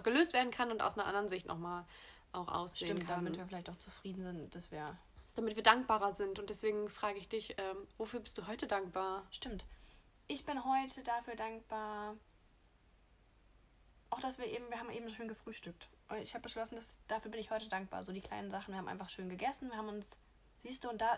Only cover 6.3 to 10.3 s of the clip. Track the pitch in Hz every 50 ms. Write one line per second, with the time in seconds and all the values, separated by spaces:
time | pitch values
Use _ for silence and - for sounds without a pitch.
6.3 | 190 202 202 208 208 - - 214 208 208 208 208 - - - 208 196 196 180 -
7.3 | - 220 - - - - 196 190 190 196 196 - - - 220 214 - 240 214 -
8.3 | - - 175 190 226 - 294 262 208 196 196 180 180 185 190 190 190 196 196 -
9.3 | - - - 262 208 180 - - - - - - - - - - - - - -